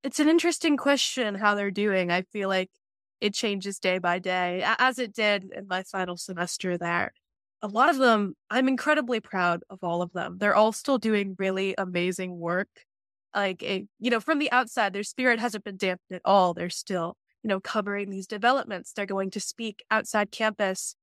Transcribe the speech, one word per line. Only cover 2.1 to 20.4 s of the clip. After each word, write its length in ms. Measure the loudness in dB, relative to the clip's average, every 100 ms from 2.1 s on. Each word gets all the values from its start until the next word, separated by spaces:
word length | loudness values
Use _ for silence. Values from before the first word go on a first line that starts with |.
I 120 | 0
feel 260 | -2 -4 0
like 220 | 0 -2 _ _ _ _ _
it 140 | -4
changes 440 | 0 -2 -2 -6 -2
day 200 | 0 0
by 200 | 0 0
day, 440 | 0 0 0 0
a-, 140 | -2 2
as 180 | 2 2
it 140 | -6
did 300 | 0 2 2 -2
in 140 | -14 -4
my 160 | -6
final 320 | -4 -6 -4 -6
semester 600 | -8 -6 -6 -4 -4 -2
there. 360 | -2 -2 -2 _ _ _ _ _
A 60 | -6
lot 200 | 4 4
of 100 | 6
them, 360 | 6 4 2 -6 _
I'm 160 | 0 2
incredibly 540 | 2 2 2 2 -4
proud 420 | -4 0 0 0 -6
of 80 | -8
all 180 | -4 -2
of 100 | -2
them. 260 | -4 -8 0
They're 180 | 2 6
all 160 | 4
still 260 | 2 0 0
doing 380 | 2 0 0 -2
really 380 | -2 0 -2 -2
amazing 580 | -2 0 -2 -2 -6 -6
work. 300 | -4 -2 -4 _ _ _ _ _ _
Like, 300 | -2 -2 -2
it, 240 | -4 -4 -6 _
you 100 | 0
know, 80 | 0
from 220 | 0 0
the 100 | 2
outside, 420 | 0 0 0 0
their 120 | -2
spirit 340 | -8 0 0 2
hasn't 260 | 0 -4
been 120 | -10 -4
dampened 400 | -2 -2 _ -4
at 60 |
all. 280 | 4 6 6
They're 160 | 2 -6
still, 480 | -6 -4 -4 -4 -8 _ _
you 40 | -4
know, 120 | -2
covering 500 | -2 -4 -2 -4 -6
these 160 | -8 -10
developments. 680 | 0 2 2 -2 -10 -10
They're 140 | -8 -4
going 240 | -2 -4
to 100 | -4
speak 440 | -8 -8 -10 -10 _
outside 440 | -2 0 -2 -2
campus. 640 | 0